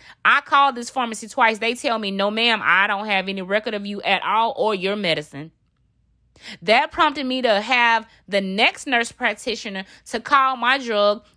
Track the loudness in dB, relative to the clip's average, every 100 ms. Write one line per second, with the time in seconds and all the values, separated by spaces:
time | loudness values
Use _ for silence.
0 | -16 -2 2 2 4 4 4 0 -6 -4
1 | -4 -6 -6 2 2 2 -2 -2 -2 -2
2 | -2 -2 -2 0 0 2 2 2 2 0
3 | -2 -2 -2 -6 -4 -4 -2 -6 -8 -6
4 | -2 -2 0 0 0 0 0 0 -2 -2
5 | -2 -2 -4 -14 -16 _ _ _ _ _
6 | _ _ _ _ -20 -6 2 2 2 2
7 | 2 2 -4 0 2 2 2 2 4 2
8 | -2 _ -4 -2 -2 2 0 0 -2 -2
9 | -2 -4 -4 -4 -8 -8 -8 -12 -12 -18
10 | -12 -10 0 2 2 0 0 0 0 2
11 | 2 0 -6